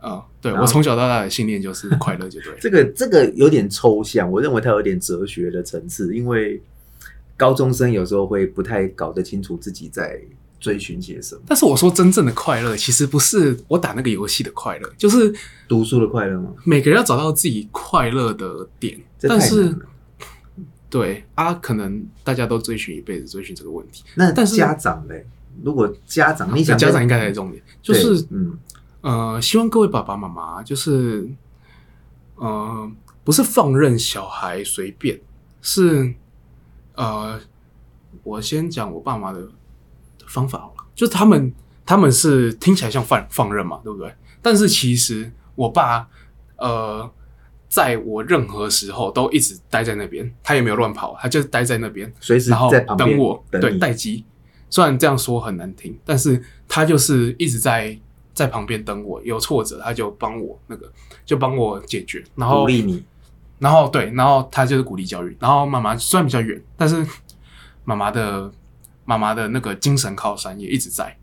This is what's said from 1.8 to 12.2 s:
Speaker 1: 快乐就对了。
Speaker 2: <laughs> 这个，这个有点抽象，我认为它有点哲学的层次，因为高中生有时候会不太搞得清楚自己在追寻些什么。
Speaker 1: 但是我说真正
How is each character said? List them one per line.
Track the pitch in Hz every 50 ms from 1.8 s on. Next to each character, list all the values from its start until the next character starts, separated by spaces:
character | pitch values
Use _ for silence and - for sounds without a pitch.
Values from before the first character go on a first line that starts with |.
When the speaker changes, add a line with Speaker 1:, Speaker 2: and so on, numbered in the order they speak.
| - 101 - -
Speaker 1:
快 | - - 95
乐 | 87 92 92
就 | 92 -
对 | - - -
了。 | -
Speaker 2:
<laughs> | -
这 | 233
个， | 196 170 139 - -
这 | - 254 262
个 | - 160 - - -
有 | - 135 151
点 | 156 139 101 101
抽 | 98 - - 120 107 104 107
象， | - - 113 95 90
我 | 92 101
认 | 127 151 131
为 | 113
它 | 107 123
有 | 110 104 104
点 | 101 95 90
哲 | 90 - 95 87 95
学 | 98 - - 87 87 87
的 | 90 90
层 | - - 85 82 87
次， | - - 101 87 92
因 | 117 123
为 | 120 120 113 107 104 104 101 - - - - - - - - - - - - - - -
高 | - 135 135 135
中 | 135 139 127 123
生 | 117 127 123
有 | 117 101 92
时 | 90 104
候 | 101 98
会 | 95 104 98 95
不 | 92 - -
太 | 95 98 113 104 95 95
搞 | - - 85 80 82
得 | 92 92
清 | - - 98
楚 | 95 - 90
自 | 85 - 104
己 | 92 - 82 -
在 | - 95 87 76 73 - - - 71 - - _ _ -
追 | - 113 104
寻 | 101 95 - 85 87
些 | 92 90 85 - -
什 | - -
么。 | - -
Speaker 1:
但 | - 302
是 | 277 -
我 | 202 139
说 | 123 180 180
真 | 170 196 185 180
正 | 185 -